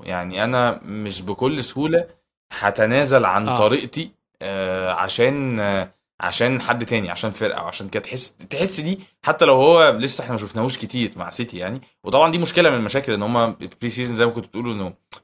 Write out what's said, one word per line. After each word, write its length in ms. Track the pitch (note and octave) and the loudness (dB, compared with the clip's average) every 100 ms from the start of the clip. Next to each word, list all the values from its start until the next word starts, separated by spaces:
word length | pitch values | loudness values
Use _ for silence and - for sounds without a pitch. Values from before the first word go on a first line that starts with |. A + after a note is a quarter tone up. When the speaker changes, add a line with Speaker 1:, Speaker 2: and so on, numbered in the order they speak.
Speaker 1:
يعني 400 | - F2+ F2+ F#2 | -8 -6 -6 -4
انا 360 | A#2 B2+ A#2+ - | 0 2 0 -2
مش 380 | - G#2+ G#2+ F#2 | -8 -8 -8 -8
بكل 420 | F#2 G2 B2+ D3+ | -8 -2 -2 -2
سهوله 420 | A#2+ C3+ D3+ E3 E3+ _ _ _ _ | -4 -4 0 0 0 _ _ _ _
هتنازل 720 | - G2+ A2 A2 B2+ C#3+ C3 | -4 -2 2 2 2 4 4
عن 240 | G2+ F#2+ G#2+ | 4 2 0
Speaker 2:
آه. 100 | B2 | 2
Speaker 1:
طريقتي، 520 | G#2+ C#3 A#2+ D#3 E3 _ _ _ | 4 2 -2 -8 -10 _ _ _
آه، 500 | G2 G2 F#2+ F#2 F#2 | -8 -4 -2 -2 -2
عشان، 680 | E2+ F#2+ - B2 C#3+ C3+ A2+ | -2 -2 0 0 2 -2 -2
آه، 340 | G2+ G2 F2+ _ _ - | -2 -2 -4 _ _ -10
عشان 400 | F2 - A#2+ C3 | -6 0 0 0
حد 260 | - A#2+ A2+ | -2 -2 -2
تاني، 240 | A2 F#2 | -2 -2
عشان 200 | F2 A2+ | -6 -6
فرقه، 300 | F#2+ G#2+ - | -4 -4 -4
عشان 280 | E2+ - G2 | -8 -10 -8
كده 140 | A2 | -8
تحس، 340 | - B2+ - - - | -8 -6 -8 -8 -10
تحس 300 | C#3 F#3+ - | -4 -4 -2
دي، 200 | D#3 F#3+ - _ | -4 -6 -10 _
حتى 220 | - D#3 | -2 4
لو 100 | D#3 | 6
هو 360 | C3 C#3+ E3+ D3+ | 8 8 8 8
لسه 320 | A2+ C3 - | 4 0 -4
احنا 100 | B2+ | -4
ما 60 | A#2 | -6
شفناهوش 400 | G2+ A2+ B2 - | -6 -4 -4 -4
كتير 340 | G#2+ B2 A2 - | -6 -4 -4 -4
مع 140 | F2 | -10
سيتي 280 | - A#2 F2 | -8 -8 -6
يعني. 240 | F#2 B2+ - _ | -8 -8 -12 _
وطبعًا 280 | - C3 D#3+ | 0 4 4
دي 60 | E3+ | 4
مشكله 320 | E3 F3+ E3+ | 0 4 4
من 60 | B2 | 4
المشاكل، 360 | G#2+ C3+ C3 | 0 -2 -2
ان 100 | G#2 | -2
هما 340 | G#2 A#2+ A#2 F#2+ F#2 - | 0 2 0 -2 -12 -10
بري 100 | A#2+ | -8
سيزون 260 | A2 B2 A2+ | -6 -4 2
زي 80 | A#2 | 2
ما 40 | |
كنتوا 180 | A#2 - | 0 -6
بتقولوا، 240 | G#2 A#2+ | -8 -6
انه 180 | G#2+ F#2 - _ - | -6 -8 -10 _ -14